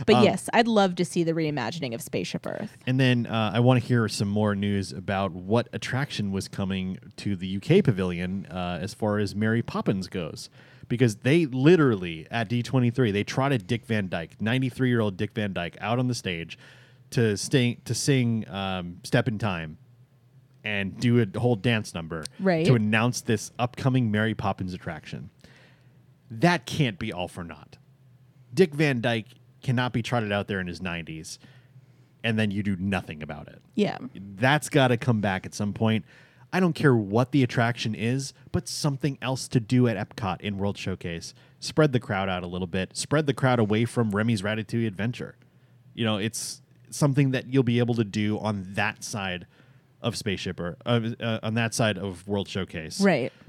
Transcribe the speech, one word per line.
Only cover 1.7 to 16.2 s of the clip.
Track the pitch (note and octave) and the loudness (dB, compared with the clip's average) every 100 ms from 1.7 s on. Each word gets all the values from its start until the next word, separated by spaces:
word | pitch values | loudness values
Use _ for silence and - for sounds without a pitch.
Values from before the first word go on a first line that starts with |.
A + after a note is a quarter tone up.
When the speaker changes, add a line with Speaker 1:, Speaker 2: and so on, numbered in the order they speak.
| E3+ B2+ | -4 -6
Speaker 1:
of | A#2 | -8
Spaceship | - G#2+ - - - | -6 -6 -4 -6 -6
Earth. | - G#3+ - - | -8 -8 -8 -2
Speaker 2:
And | C3 | 4
then, | B2+ B2 A#2 | 4 4 2
uh, | A2+ G#2+ | 0 0
I | G#2 | 4
wanna | B2 B2+ | 6 6
hear | A#2+ A#2+ G#2+ | 4 2 2
some | - G2+ | 0 0
more | G#2 G#2+ G2+ | 2 2 2
news | G2+ G2+ F2+ | 0 0 -2
about | D2+ F#2 F#2+ G2 | -8 -4 -2 -2
what | F2+ F2+ A#2 A#2 | -4 0 0 0
attraction | A2+ - B2+ C#3+ - G2+ | -6 -6 -4 -4 -4 -4
was | F#2+ - | -4 -6
coming | - F#2+ F#2+ F#2 F#2 - - | -6 -4 -2 -4 -8 -12 -10
to | G#2 F#2+ | -6 -4
the | F#2 | -4
U | G2 | -6
K | - F#3 | 4 4
pavilion, | C#3+ F#2+ F#2 F2 F2+ F#2+ - | 6 2 0 -2 -4 -6 -6
uh, | F2+ F2 F2 | -6 -4 -4
as | G2+ | -6
far | - G#2+ G#2 | -4 -2 0
as | G2+ G2 | -2 0
Mary | A2 A2+ | 0 0
Poppins | - G3 - G2 F2+ | -2 -4 -2 -2 -4
goes. | F#2 D2+ - - - - - - | -8 -8 -10 -16 -20 -20 -20 -6
Because | A#2+ B2 G#2 | 2 2 2
they | B2+ E3 D3+ | 2 4 2
literally, | B2+ C#3+ F3+ C#3 G#2 F2 D#2+ D#2 | 4 6 8 6 4 -2 -8 -6
at | A#2 G#2+ | -4 -2
D | A#2+ | -2
twenty-three, | A#2 C3 A#2+ B2 A#2 | 2 2 4 4 4
they | G2+ | 4
trotted | G#2 - C3+ C3 F#2 | 0 0 2 0 0
Dick | A#2+ - | -4 0
Van | A2 F#2 | -2 -2
Dyke, | F2 D#2+ - | -6 -8 -6
ninety-three-year-old | G#2 B2+ C3 - C3 A#2+ G#2+ F#2+ | -2 0 -2 0 2 2 0 -2
Dick | G#2 | -6
Van | - G#2 | -4 -4
Dyke, | F2+ E2+ - | -4 -6 -6
out | G#2 A#2+ | -2 0
on | B2+ | 0
the | |
stage | A#2+ | -2